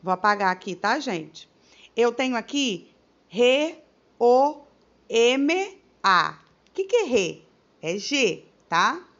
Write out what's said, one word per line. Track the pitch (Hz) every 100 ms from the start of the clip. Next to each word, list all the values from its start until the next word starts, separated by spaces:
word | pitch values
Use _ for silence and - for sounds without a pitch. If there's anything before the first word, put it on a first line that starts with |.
vou | 170
apagar | 185 208 202 196
aqui, | 185 - 175
tá, | 202 262
gente? | 269 180 156 - - _ _ _ - -
Eu | 233
tenho | 233 262 247
aqui | 220 285 269 175 - _ _ _ _
re, | 180 247 269 311 320 _ _ _ _
o, | 240 254 277 302 - _ _ _ _
m, | 226 233 269 285 349 392 381 _ _
a. | 190 180 151 - _ _ _
O |
que | -
que | 381 480
é |
re? | 370 240 175 156 _ _ _ _
É | 156 190
G, | 202 285 233 - - _ _
tá? | 165 196 320 -